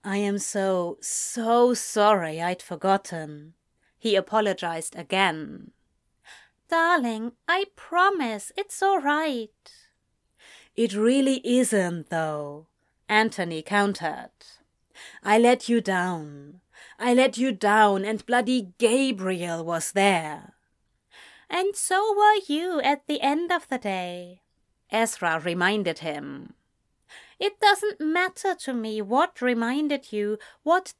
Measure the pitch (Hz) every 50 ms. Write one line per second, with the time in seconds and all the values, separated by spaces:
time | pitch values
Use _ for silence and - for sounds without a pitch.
0 | _ 202 196 202 208 202 202 202 196 - - 208 190 190 185 180 175 170 - _
1 | - - - - - - - 240 226 226 233 240 240 247 247 226 - - - 220
2 | 208 214 214 196 170 160 156 160 165 175 180 180 - - 180 175 - 190 190 196
3 | - - 180 165 156 151 151 147 151 156 165 _ _ _ _ _ _ _ _ _
4 | - 226 202 190 185 - - 220 214 202 185 185 - 170 165 165 160 - - -
5 | 170 _ - 190 196 185 156 156 151 143 - - - - _ _ _ _ _ _
6 | _ _ _ _ _ - - - - _ _ _ _ _ 339 330 330 339 359 330
7 | 247 233 226 214 220 233 - _ _ - 339 370 403 392 _ - - - - 349
8 | 359 392 403 349 277 233 220 208 - - _ - 403 _ - - 381 392 392 370
9 | 269 285 294 302 320 311 269 240 220 214 _ _ _ - - - _ _ _ _
10 | _ _ _ _ _ _ _ _ _ - - - _ _ _ - 233 220 190 208
11 | 214 233 254 277 269 269 269 254 - 233 247 254 254 247 233 202 185 175 175 170
12 | 151 _ 175 165 160 156 151 147 147 147 147 147 160 _ _ _ _ _ _ _
13 | _ _ 214 214 220 226 - - 185 170 165 160 156 - 202 208 202 202 190 -
14 | 170 160 151 131 123 - _ _ - - - _ _ _ _ _ _ _ _ -
15 | - - - - _ 202 208 220 233 240 247 247 - - 233 233 - 190 190 180
16 | 175 185 180 165 151 147 143 143 143 147 165 185 _ _ _ - - - - _
17 | 220 247 247 247 262 262 262 226 247 269 220 185 - 202 208 220 214 208 196 190
18 | 196 208 220 208 - - 240 247 233 220 254 254 202 180 - _ 233 226 233 262
19 | 269 262 240 190 190 185 190 175 175 175 170 165 160 165 170 165 - - - 196
20 | 196 202 190 170 160 151 147 139 - - _ _ _ _ _ _ _ _ _ _
21 | _ _ _ - - - _ _ _ _ - 349 370 403 403 - - - 370 381
22 | 415 440 415 403 415 415 427 415 381 - 285 302 339 370 359 302 - - 294 285
23 | _ - 294 - - 277 285 311 349 339 359 339 - - 269 254 - 208 190 185
24 | 180 180 175 180 180 175 180 _ _ _ _ _ _ _ _ _ _ _ - 220
25 | 226 226 - - 190 175 160 165 151 175 170 180 175 185 208 214 196 170 160 -
26 | - 165 147 147 143 143 139 139 - - - _ _ _ _ _ _ _ _ _
27 | _ _ - - - _ _ _ 359 403 403 _ - 403 403 403 403 427 403 _
28 | 311 311 320 359 359 370 370 - - 392 359 - - - 254 240 220 220 214 214
29 | 208 190 233 262 330 370 _ - 247 247 247 233 233 233 254 285 302 294 285 269
30 | 262 - - 208 208 208 214 214 - - _ _ _ 294 339 370 359 - -